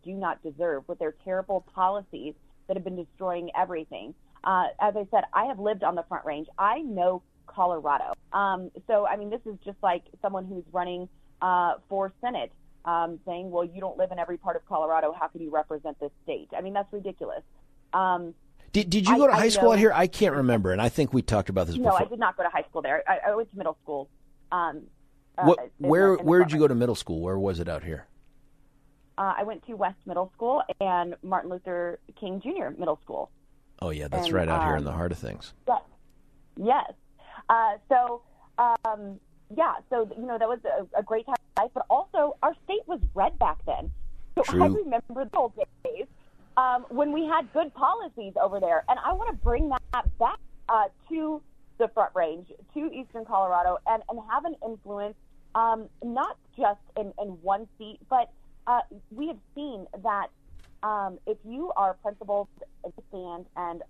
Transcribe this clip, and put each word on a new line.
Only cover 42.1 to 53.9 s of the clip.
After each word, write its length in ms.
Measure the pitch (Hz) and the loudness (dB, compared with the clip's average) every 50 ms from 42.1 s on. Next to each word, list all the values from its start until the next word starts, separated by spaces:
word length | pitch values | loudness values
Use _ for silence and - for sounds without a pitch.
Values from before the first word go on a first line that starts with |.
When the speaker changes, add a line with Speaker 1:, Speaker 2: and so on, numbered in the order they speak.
| - 339 294 294 - - | 2 2 2 2 2 2
Speaker 1:
our 120 | - 302 330 - - | 2 0 0 0 -4
state 160 | - 392 440 - | -4 -4 -2 -2
was 140 | - 359 240 175 - - | -4 -2 0 0 0 2
red 240 | 196 190 - - - | 2 2 2 2 2
back 200 | 214 156 156 - - | 2 2 2 0 -2
then. 260 | 160 139 - - - - - - - - - - - - | -4 -4 -4 -4 -6 -6 -6 -8 -8 -8 -8 -10 -2 0
So 80 | - | 0
Speaker 2:
True. 220 | 494 539 - - - | 0 2 4 4 6
Speaker 1:
I 20 | |
remember 580 | - - 427 381 294 240 233 - - 240 262 269 | 6 4 2 0 0 -2 -2 -2 -6 -6 -6 -6
the 120 | 208 - | -2 0
old 160 | 359 254 233 - 220 190 - - - - | 0 0 0 -2 -4 -6 -6 -6 -8 -8
days, 220 | - 151 180 254 - - - - - - - - - - | -8 -6 -8 -8 -10 -14 -20 -20 -20 -20 -20 -20 -2 0
um, 280 | 254 254 254 247 247 247 - | 2 4 4 2 0 -2 -2
when 240 | 240 254 294 294 | -2 0 0 2
we 140 | 294 311 330 | 0 -2 0
had 260 | 302 330 320 285 214 | 0 0 0 0 0
good 200 | - 311 339 294 - | 0 0 0 0 0
policies 580 | 254 277 220 - 466 415 302 - 240 208 196 - 196 | 0 2 2 2 0 -4 -8 -10 -12 -12 -6 -2 0
over 160 | 196 196 190 202 | 0 0 0 0
there, 240 | 190 170 170 160 - - | 0 2 2 2 2 0
and 100 | 254 247 | 0 0
I 140 | - 269 | 0 -2
wanna 220 | 370 370 - - - | -2 -2 -2 -4 -2
bring 340 | - - 240 240 262 320 294 | 0 2 2 2 2 2 0
that 500 | 262 254 - - - 247 214 - - - | -2 -4 -4 -4 -4 -4 -4 -6 -2 0
back, 200 | 233 254 392 - - - - - - - | 0 0 0 -4 -10 -16 -18 -10 -2 0
uh, 200 | 226 220 208 196 - _ - - | 2 2 2 0 -2 _ -12 -8
to 300 | 330 320 311 311 311 294 - - - - - - - - | -6 -4 -4 -4 -4 -6 -8 -14 -20 -20 -20 -14 -2 -2
the 100 | 233 208 | -2 0
Front 220 | - 226 196 - - | 2 2 0 2 2
Range, 320 | 185 170 160 160 170 180 - - - 196 - - | 0 0 0 -2 -6 -12 -16 -20 -20 -20 -12 -8
to 160 | 302 302 320 | -6 -6 -6
Eastern 320 | - 254 254 - - 226 220 | -6 -10 -12 -12 -12 -12 -6
Colorado, 540 | 220 226 196 190 185 180 175 175 180 180 - - | -2 0 2 2 2 2 2 2 2 0 0 0
and, 160 | - | 0